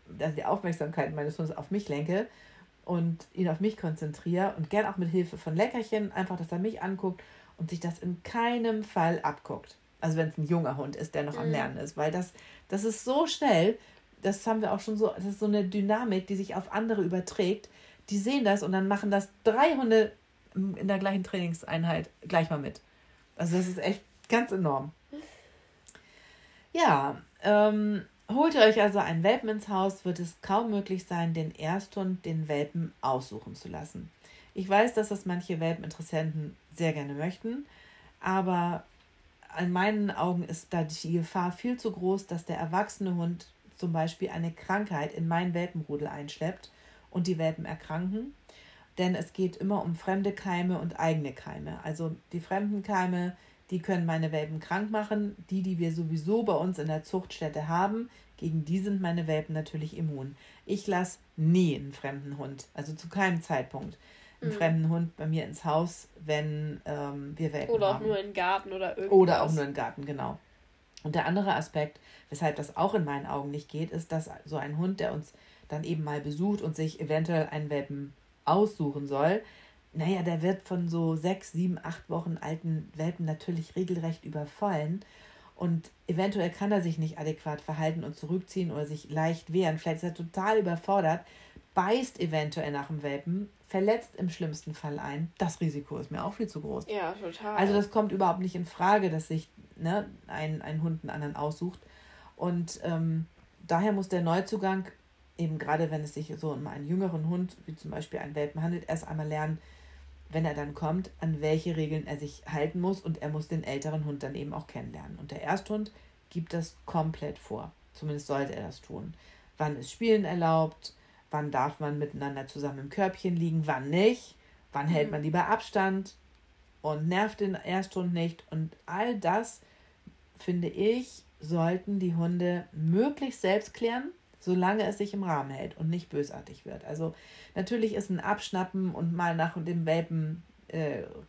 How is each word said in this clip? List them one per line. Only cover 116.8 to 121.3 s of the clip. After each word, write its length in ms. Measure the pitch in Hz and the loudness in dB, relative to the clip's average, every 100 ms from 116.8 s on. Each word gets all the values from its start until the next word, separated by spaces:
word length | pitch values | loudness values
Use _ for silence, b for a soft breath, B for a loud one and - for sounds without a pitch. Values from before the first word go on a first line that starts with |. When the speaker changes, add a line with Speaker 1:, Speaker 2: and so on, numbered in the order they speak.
| - | -2
Speaker 1:
komplett 520 | 175 160 160 147 151 | 0 0 -2 -8 -8
vor. 320 | - 110 156 - - | -8 -8 -8 -16 -20
Zumindest 340 | - 151 147 147 | -10 -6 -6 -2
sollte 280 | 139 139 - | -2 -2 -4
er 80 | |
das 180 | 107 - | -10 -12
tun. 320 | - - - - B B B - | -12 -10 -10 -12 B B B -4
Wann 180 | 151 143 | -4 -2
ist 140 | 143 | -8
Spielen 340 | - 226 214 160 | 0 6 6 4
erlaubt? 680 | 175 165 160 160 - - b b b _ | 2 6 6 4 -2 -16 b b b _